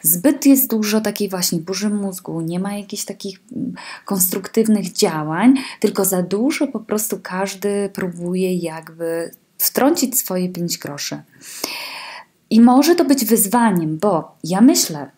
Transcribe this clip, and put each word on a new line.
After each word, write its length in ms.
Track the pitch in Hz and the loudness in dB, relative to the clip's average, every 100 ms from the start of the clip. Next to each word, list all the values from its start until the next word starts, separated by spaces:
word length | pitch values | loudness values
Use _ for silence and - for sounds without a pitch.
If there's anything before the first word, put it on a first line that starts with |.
zbyt 440 | 160 175 277 277 | 2 2 2 4
jest 240 | 277 269 - | 4 4 2
dużo 320 | 220 208 214 | -2 0 -2
takiej 280 | 208 208 202 | -2 -6 -6
właśnie 300 | 185 180 170 | -4 -2 -4
burzy 300 | 170 190 208 | -4 -4 -2
mózgu, 520 | 208 190 180 - 165 | -2 -6 -8 -10 -6
nie 180 | 165 175 | -4 -4
ma 140 | 196 | -4
jakichś 300 | 208 196 202 | -8 -10 -10
takich, 360 | - 202 196 190 _ | -10 -10 -12 -14 _
mm, 220 | - - 180 - - | -10 -8 -10 -16 -18
konstruktywnych 880 | - 196 185 202 185 226 220 208 180 | -6 0 0 0 -2 0 4 2 0
działań, 640 | - 196 160 151 165 233 269 - - | 0 0 0 -4 4 4 4 0 -4
tylko 260 | 214 202 | -2 0
za 160 | 190 185 | 0 0
dużo 440 | 175 196 262 - 277 | -2 0 0 0 -4
po 120 | 214 | -4
prostu 400 | - 214 - 185 | -6 -4 -4 -8
każdy 640 | - 185 196 196 202 202 196 | -8 -6 -6 -4 -4 -2 -4
próbuje 640 | 196 185 170 175 180 185 | -4 -8 -6 -4 -2 0
jakby 760 | 180 165 160 160 160 165 165 165 - _ _ | -2 -4 -8 -16 -10 -6 -6 -8 -14 _ _
wtrącić 600 | - - 269 349 262 - | -2 2 2 2 0 -2
swoje 300 | - 185 180 | -4 -4 -4
pięć 280 | 175 170 - | -4 -6 -6
groszy. 440 | - 143 - 151 _ _ - - - - - - - - - _ _ | -10 -10 -10 -10 _ _ -20 -12 -12 -10 -12 -14 -16 -18 -20 _ _
I 120 | 220 | 6
może 340 | 240 254 294 | 8 8 6
to 100 | 349 | 4
być 200 | 269 285 | 4 2
wyzwaniem, 720 | 208 220 - 240 233 180 160 156 | 4 2 4 4 4 4 0 0
bo 380 | 208 165 - _ | 2 0 -2 _
ja 180 | 160 185 | -4 6
myślę 500 | 254 349 - 151 135 | 6 6 0 -6 -12